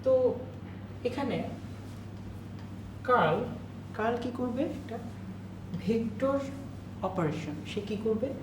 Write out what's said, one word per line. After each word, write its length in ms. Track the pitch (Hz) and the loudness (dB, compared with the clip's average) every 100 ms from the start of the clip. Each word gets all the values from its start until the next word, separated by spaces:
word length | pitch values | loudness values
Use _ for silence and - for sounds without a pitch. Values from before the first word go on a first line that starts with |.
তো 320 | 262 262 247 - - - - - - - | 8 8 8 4 -4 -8 -10 -10 -10 -4
এখানে 400 | 240 - 262 190 - - - - - - - - - - - - - - - - | -2 0 0 0 0 -4 -8 -8 -8 -8 -8 -8 -8 -8 -8 -8 -8 -8 -8 -6
কার্ল, 360 | - 247 165 - 247 - - - - | 4 8 8 4 2 -4 -8 -10 -8
কার্ল 240 | - 220 240 | 0 2 2
কি 140 | 254 240 | 0 -2
করবে? 260 | 247 233 | -2 2
একটা 340 | 330 - - 226 - - - - - - - - | 0 0 -6 -6 -6 -8 -8 -8 -10 -10 -6 -4
ভেক্টর 600 | - 226 226 - 269 277 269 - - - - - | 2 4 2 2 4 4 0 -6 -8 -8 -10 -4
অপারেশন, 520 | 190 185 160 151 - - - | -2 2 2 2 -4 -6 -4
সে 140 | 208 | -4
কি 160 | 202 208 | -2 0
করবে? 240 | 226 214 277 262 | 2 2 0 -4